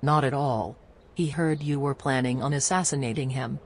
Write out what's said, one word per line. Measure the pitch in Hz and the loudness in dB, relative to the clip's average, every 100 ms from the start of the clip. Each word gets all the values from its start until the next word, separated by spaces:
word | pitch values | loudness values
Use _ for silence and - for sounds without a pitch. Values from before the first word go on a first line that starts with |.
Not | 139 151 | 4 4
at | 139 | 4
all. | 139 143 113 92 123 - - - | 0 0 0 -2 -8 -20 -20 -20
He | - 165 | -4 -2
heard | 143 165 151 | 0 0 0
you | 147 143 | 0 0
were | 143 | 0
planning | 139 143 131 127 127 | -2 0 2 2 0
on | 139 | 0
assassinating | 143 - 185 180 143 131 113 131 | 0 0 0 0 -2 -2 -2 -2
him. | 131 120 143 | -4 -4 -8